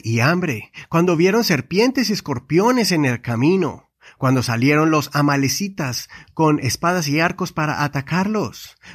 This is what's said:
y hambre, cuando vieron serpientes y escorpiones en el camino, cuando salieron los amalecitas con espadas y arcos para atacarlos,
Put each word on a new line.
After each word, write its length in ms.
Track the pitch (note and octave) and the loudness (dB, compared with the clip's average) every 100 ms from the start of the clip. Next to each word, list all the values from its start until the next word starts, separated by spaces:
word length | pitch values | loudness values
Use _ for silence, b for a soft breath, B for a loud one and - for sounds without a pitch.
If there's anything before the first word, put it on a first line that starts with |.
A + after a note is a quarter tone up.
y 180 | A#2 A2+ | -4 0
hambre, 520 | C3+ F3 E3+ G#2+ - B B | 2 0 -2 -6 -12 B B
cuando 260 | E3 F3+ | 0 2
vieron 300 | D#3+ F#3 A3+ | 4 4 2
serpientes 640 | G#3+ C#3+ - F3+ B3+ C4 G3+ | 2 -2 -2 0 2 0 -2
y 60 | |
escorpiones 760 | G3+ - B2 - D#3+ A3+ B3+ F#3+ | -4 -4 -8 0 2 2 2 2
en 140 | E3 | 2
el 160 | C3+ C3+ | 0 -2
camino, 720 | - A2+ D3 F#3+ D3 F2 _ _ B - | -4 0 2 2 0 -6 _ _ B -2
cuando 260 | C3 C3 | 0 2
salieron 480 | B2 A2+ C3+ D3+ D#3+ | 0 0 2 4 2
los 200 | D#3 C#3 | 2 0
amalecitas 960 | D3 D3 C#3 C3+ - G3 G3 C3+ A#2+ - B B | 0 0 2 0 -2 -6 -6 -8 -8 -12 B B
con 260 | - D#3 D3+ | 0 2 2
espadas 480 | A#2 - F3 F3+ C#3+ | -2 -2 -2 0 0
y 140 | D3+ | 0
arcos 320 | F3 F#3 F3+ | -2 -2 -6
para 320 | - D3+ C#3 | -4 -4 -2
atacarlos, 920 | C#3+ C#3+ C3+ E3+ G3 G#3+ C3 - - - B | -4 -4 -4 -2 -2 -2 -4 -8 -20 -20 B